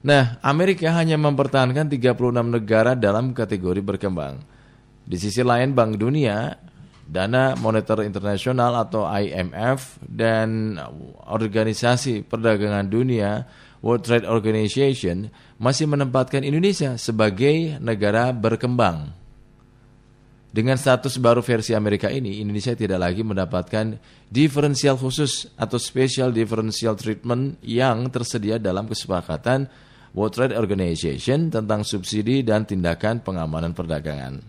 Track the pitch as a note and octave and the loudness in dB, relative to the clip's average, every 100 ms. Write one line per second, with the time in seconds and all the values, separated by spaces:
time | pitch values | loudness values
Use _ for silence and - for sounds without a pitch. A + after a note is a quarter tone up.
0 | C3+ C#3+ B2 B2 B2+ D3+ F#3 F#3 D#3+ E3 | 6 6 4 0 0 2 2 2 2 2
1 | D#3+ D#3 D3 C#3 C3+ C3+ B2+ C3 D#3 C#3 | 2 2 2 2 2 4 2 2 0 2
2 | B2+ A#2 B2 A#2+ A#2 A#2 G#2 A2 A2+ B2+ | 2 2 2 2 2 0 2 4 4 4
3 | G#2 G#2+ B2+ B2 G#2+ G2+ F2+ F#2 G2+ F#2+ | 2 2 0 -2 -4 -2 0 -2 -2 -4
4 | G2+ F2 C#2 C#2 - - - - _ _ | -2 -4 -6 -10 -16 -20 -20 -20 _ _
5 | - F2 G#2 G#2 B2 A#2+ C3 B2+ A2 G#2 | -8 -6 -2 0 2 2 2 2 2 0
6 | A2+ D3+ B2+ G#2 C#3 - - - - - | 0 2 0 0 -4 -8 -20 -20 -20 -20
7 | - D#2+ G2+ B2+ C3 B2+ A2+ A2 - A2 | -8 -4 0 2 2 2 0 0 0 -2
8 | G#2 G2 G2+ G2 B2+ B2+ A#2+ A#2+ G#2 G#2+ | -2 -4 -2 -2 -2 2 2 2 -2 -2
9 | F2+ G2+ G2+ F2+ F2+ F2 A#2 C3+ - - | -2 -2 -2 -4 -6 -2 -2 -2 -6 -18
10 | - G#2+ A2+ A2 A2 A2+ A2 F2+ A#1 D2 | -14 -2 0 2 0 -2 -4 -6 -12 -14
11 | C2 - - A2 A2 A2 A2 G#2 A#2+ B2 | -18 -18 -6 -4 0 0 0 0 0 2
12 | C3+ A2 - A2+ A2+ G#2 G#2 G2+ G2 A2 | 0 -4 -4 0 2 2 0 0 0 0
13 | C3 A#2+ G2+ G#2+ B2 - - - A2 A#2+ | 2 0 0 -2 -8 -16 -20 -6 0 0
14 | G#2+ A#2+ G2 A2+ G#2+ A2 G#2+ B2+ C#3 B2+ | 2 0 2 0 2 0 0 2 2 2
15 | F2+ F2 G#2+ - - _ A#2+ C#3 D#3 C#3+ | -2 -2 -6 -14 -20 _ 0 2 0 0
16 | C#3 C3 B2+ D3 C#3+ D3+ G3 F#3+ C#3+ A#2+ | 2 0 0 -2 0 2 2 2 -2 -2
17 | - A2 A2 F#2+ C3+ D#3+ E3 D3 A#2 G#2+ | -4 2 2 4 2 4 0 -4 -4 0
18 | G#2 G#2+ B2 B2 A2 A2+ B2 B2 G2+ D#2+ | 2 2 0 0 0 0 0 2 2 0
19 | D2 - - - - - _ _ - - | -8 -14 -20 -20 -20 -20 _ _ -20 -20
20 | - - - - - G#2+ A#2+ C3 C#3 B2+ | -20 -20 -20 -20 -6 -2 0 2 4 2
21 | C3+ B2 A#2+ A#2 A#2 A2+ G#2+ A2 G#2 G2+ | 2 2 4 4 2 -2 0 0 2 0
22 | G#2+ C3+ A#2 G2+ G#2 G#2 B2 A#2 G#2 F#2 | 0 -2 -6 -6 -4 -4 -4 -2 -2 0
23 | F2+ F2+ A2 F#2+ F2+ F2+ F2 A2 A2 A2 | 0 -2 -2 -2 -2 -4 -2 -4 -4 -8
24 | - - _ A2 D3+ C#3 D3 C3+ C#3+ C3 | -16 -20 _ 2 2 4 2 2 2 2
25 | C3 B2 C#3+ - - - A2 A#2+ - B2+ | -2 -2 -2 -2 -10 -8 -4 -4 -2 0
26 | C3 C3 B2+ A2+ A2 A2 A2 G#2 A2+ G#2 | 0 2 0 0 0 -2 -2 -2 -2 -2
27 | A2 G#2+ A#2+ A#2+ C3+ - - A#2 C3 A2+ | -4 -6 -2 -2 -2 -6 -4 0 2 0
28 | B2+ B2+ A#2+ A#2+ G#2 A2 G2+ F#2 A2 G#2+ | -2 -4 -4 -2 -2 0 0 -2 -4 -8
29 | - F2+ - D#2 A#2+ C3 C#3 - - - | -4 -4 -2 -4 0 0 -2 -10 -20 -20
30 | - F2+ G#2+ A2+ B2+ A2 G#2 G2 F2 E2 | -10 -2 -2 0 0 0 0 0 0 0
31 | E2+ C#2+ - C#3+ E3 A2+ G#2+ G#2+ G#2 G2+ | -2 -2 0 0 0 -2 -2 -2 -2 -6
32 | F#2 G#2+ G#2+ C3+ A#2+ G#2+ G#2+ F#2+ F2 E2+ | -4 -2 0 0 2 0 0 -2 -2 0
33 | G#2 - - F2+ D#2+ D#2 E2+ E2+ E2 D#2 | -2 -2 -4 -6 -4 -4 -4 -6 -4 -4
34 | D#2 C#2+ C2 C#2 | -4 -8 -10 -12